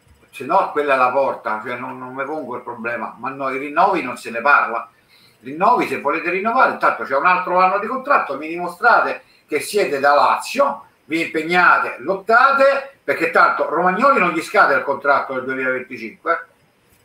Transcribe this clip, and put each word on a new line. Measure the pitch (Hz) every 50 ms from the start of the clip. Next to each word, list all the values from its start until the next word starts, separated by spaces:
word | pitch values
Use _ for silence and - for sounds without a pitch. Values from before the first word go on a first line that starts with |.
| _ _ _ _ _ _
se | _ - 127
no | 139 175 190 180 185
quella | - 151 143 143 135
è | 131
la | 127 120
porta, | - 139 135 - - - - 110 107 110 120
cioè | 127 123 120
non, | 127 131 127 127
non | 131 127 127
mi | 135 139
pongo | 139 156 156 139 123 123
il | 117
problema, | - 120 117 113 113 117 117 113 110 101 - 104
ma | 120 131
no, | 139 139 139 131
i | 131 135
rinnovi | 143 147 147 160 185 208 196 160
non | 135 127 117 -
se | - 120
ne | 113 117
parla. | 117 143 151 - - 110 113 117 - - _ _ _ _ _ _ _ _ _ _
Rinnovi, | 107 127 143 160 190 226 247 190 143
se | 123 131 110
volete | 107 139 156 160 156 175
rinnovare, | 180 190 202 226 233 - 147 -
intanto | - - 165 147 - - 113
c'è | - 135
un | 139 160
altro | 185 180 175 - 175 180 180
anno | 185 185 190 202
di | -
contratto, | 220 254 254 262 277 277 - - - 139
mi | 143 156 156
dimostrate | 165 175 175 170 175 - 226 240 214 175 156 139 131 - - _ _ _ _
che | _ 151 139
siete | - - 196 208 185 139 143 135
da | 135 143 143
Lazio, | 143 135 143 - - - - - 247 285 - - - - _ _ _ _
vi | - 151 165
impegnate, | 160 - - 160 156 165 175 180 175 170 - - - - - -
lottate, | 120 165 190 190 - - 226 240 277 277 269 269 269 277 262 - - - - _ _
perché | 143 127 - 165 165
tanto | - 202 - - - - 147 143
Romagnoli | 147 165 - - 185 208 262 285 269 226
non | 185 170
gli | 160 165
scade | 156 - - 202 175 151 139
il | 131
contratto | - 143 139 131 - 143 139 131 - - 135
del | 131 127
duemilaventicinque. | 135 131 131 131 131 127 127 123 - 131 110 110 107 92 _ _ - - - - _ _ _ _ _ _ _ _ _ _ _ _